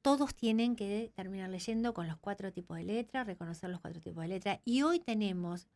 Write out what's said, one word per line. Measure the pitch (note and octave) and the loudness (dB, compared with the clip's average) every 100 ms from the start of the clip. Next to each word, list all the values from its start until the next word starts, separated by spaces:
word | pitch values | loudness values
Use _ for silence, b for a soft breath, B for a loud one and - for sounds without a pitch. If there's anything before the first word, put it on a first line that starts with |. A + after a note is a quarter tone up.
todos | C4+ C#4 C#4 | 4 4 4
tienen | - A3+ A3 A#3+ A#3 | 2 2 4 4 2
que | G3+ G#3 A3+ - | 0 -2 -4 -6
terminar | F#3 F#3+ F#3 | -6 -6 -6
leyendo | F#3 A3+ A3+ A#3+ | -4 -2 0 0
con | A3+ E3 | 0 -4
los | D#3+ | -4
cuatro | G3+ G3+ G3 | -4 -4 -6
tipos | F#3 F3 E3 | -8 -8 -6
de | |
letra, | F3 A3+ A#3+ C4 | -2 -2 -2 -4
reconocer | A3 F3+ E3 E3 F3+ | -4 -6 -8 -6 -6
los | F3+ | -6
cuatro | F3 E3+ | -8 -10
tipos | F3+ E3 | -10 -6
de | E3 | -4
letra. | F#3+ G3+ - A#3 | -2 -2 -2 2
Y | B3+ | 4
hoy | D4+ F4 | 4 4
tenemos | C#4+ G#3+ G3+ F3+ E3+ F3 - | 2 0 2 0 -2 -4 -10